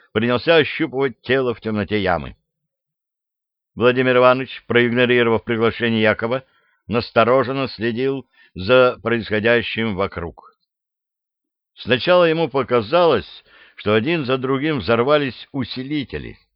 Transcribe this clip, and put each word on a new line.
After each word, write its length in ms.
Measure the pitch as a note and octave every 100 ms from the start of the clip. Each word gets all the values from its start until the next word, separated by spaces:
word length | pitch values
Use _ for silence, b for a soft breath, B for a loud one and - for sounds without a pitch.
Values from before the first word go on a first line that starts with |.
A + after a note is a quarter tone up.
| b
принялся 460 | A2 A#2 B2 D#3+ E3
ощупывать 640 | C3+ - D3+ B2+ C#3 -
тело 340 | - C3 B2+ A2+
в 60 |
темноте 380 | A2 G#2+ G2 G#2+
ямы. 360 | F#2 E2+ C2 - _ _ _ _ _ _ _ _ _ _ _ _ _
Владимир 440 | - A#2 B2+ B2+ B2
Иванович, 460 | B2+ B2+ B2+ - -
проигнорировав 760 | A#2+ A#2+ A#2 B2 B2 A#2 A2+
приглашение 600 | - A#2 A2+ - A#2 A2+
Якова, 400 | G#2+ G2+ A2+ C3 - _ _ _ -
настороженно 840 | A2+ A2 A#2+ A2+ C3 A#2+ C3+ C3
следил 600 | - A2+ A2+ C3+ C3+ - b b
за 460 | F#2 F#2 B2+ B2+ -
происходящим 920 | A2 A#2 G2+ G#2+ G#2+ A#2+ - - A2+ F#2
вокруг. 580 | G2 - E2 - - _ _ _ _ _ _ _ _ _ _ _ _
Сначала 520 | - - A#2+ D#3+ F3+ E3+
ему 240 | D#3+ D#3+
показалось, 960 | C#3 B2 B2 G#2 E3 E3+ B2 - - _ b b b
что 180 | G#2 A2
один 300 | A#2+ E3+ B2
за 120 | C3
другим 400 | B2+ C3+ D3+ D3
взорвались 680 | F2 A2+ B2 D3+ C#3 - -
усилители 880 | C#3 B2+ - C3 D3+ C3 D2+ B1 - _